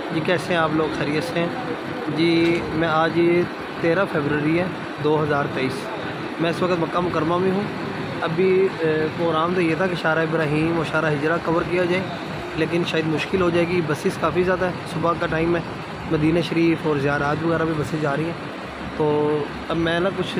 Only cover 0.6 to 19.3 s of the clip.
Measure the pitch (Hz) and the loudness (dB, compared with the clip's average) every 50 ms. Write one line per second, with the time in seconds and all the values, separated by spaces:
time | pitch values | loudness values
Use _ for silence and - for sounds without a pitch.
0.6 | 160 156 151 156 156 151 156 - 147 143 151 156 147 - - 170 170 175 175 - | 2 2 2 2 0 0 -2 -2 -2 -2 0 -2 -2 -2 -2 -2 -2 -2 -2 -4
1.6 | - 160 160 - - - - - - 156 147 151 165 170 165 165 165 170 170 165 | -6 -6 -6 -6 -6 -8 -6 -6 -4 -4 0 2 2 4 4 4 4 4 2 0
2.6 | - 135 156 156 165 165 156 160 160 165 156 170 170 170 175 175 175 - - - | -2 -2 -2 0 0 2 2 2 2 2 4 4 4 4 4 4 2 0 -4 -8
3.6 | - - - - - 165 165 180 202 - - 160 143 143 147 147 147 156 160 170 | -10 -10 -6 -2 0 2 2 2 2 0 0 0 0 0 0 0 2 2 2 2
4.6 | 185 180 156 - - - - - 147 151 156 151 156 147 147 143 143 - - - | 0 -2 -4 -8 -8 -10 -6 -2 0 2 2 2 2 2 2 0 0 0 -2 -2
5.6 | 131 131 123 - - - - - - - - - - - - - 160 170 160 165 | -2 -2 -2 -4 -6 -8 -8 -8 -8 -8 -8 -8 -8 -6 -4 -2 0 0 0 0
6.6 | 180 175 185 170 160 156 - 175 180 175 160 160 156 160 175 180 190 190 185 196 | 0 0 2 0 0 0 0 0 0 0 0 0 0 2 2 2 2 2 2 0
7.6 | 208 208 - - - - - - - - - - 165 165 165 170 190 185 185 185 | -2 -2 -4 -6 -6 -6 -6 -6 -6 -6 -4 -4 -4 -2 0 2 4 4 4 4
8.6 | 190 190 - - 165 160 156 156 156 156 - 170 170 165 160 156 160 175 180 185 | 4 2 0 0 0 0 2 2 0 -2 -2 0 0 2 2 2 2 2 2 2
9.6 | 170 160 160 151 190 190 175 151 - 160 156 160 160 160 160 160 160 143 151 156 | 2 2 2 2 0 0 0 0 0 2 2 2 2 2 0 0 0 2 2 2
10.6 | 156 170 170 165 151 160 - 156 156 160 151 139 147 156 170 170 170 175 160 175 | 2 2 0 0 0 0 0 0 0 0 0 0 0 0 0 0 0 0 0 0
11.6 | 170 160 175 185 180 175 180 190 185 - - - - - - - - - - 156 | 0 0 0 0 2 2 0 0 -2 -4 -6 -8 -8 -8 -8 -8 -8 -6 -4 -2
12.6 | 160 151 170 175 165 156 - 160 160 160 156 143 - - - 190 180 175 170 175 | -2 0 0 0 0 0 0 0 0 0 0 -2 -2 -2 0 0 2 2 2 2
13.6 | 170 170 180 180 165 147 147 - - 190 143 - 170 160 151 180 180 185 185 175 | 2 2 2 0 0 0 -2 0 0 -2 -2 0 0 0 2 2 2 2 2 0
14.6 | 185 180 - - - - - 160 160 170 170 156 170 165 160 160 165 170 170 165 | 0 -2 -2 -4 -8 -6 -4 -2 0 0 0 0 -2 -2 0 0 2 2 0 0
15.6 | 165 - - - - - - - - - 160 156 151 160 165 175 165 - 165 165 | -2 -4 -8 -10 -10 -10 -10 -10 -4 -2 0 2 2 4 2 2 2 2 4 4
16.6 | 165 165 160 151 160 156 151 143 135 143 143 143 143 143 151 156 160 165 165 160 | 4 4 4 2 2 0 0 2 2 2 2 2 0 0 0 0 0 0 2 2
17.6 | 160 160 165 151 143 - 160 151 151 143 139 147 156 165 165 - - - - - | 0 0 0 -2 -2 -2 -2 -2 0 0 0 0 -2 -4 -4 -6 -8 -10 -10 -10
18.6 | - - - - - - - - 156 151 147 151 151 151 | -12 -12 -10 -10 -10 -6 -2 0 2 2 2 2 2 2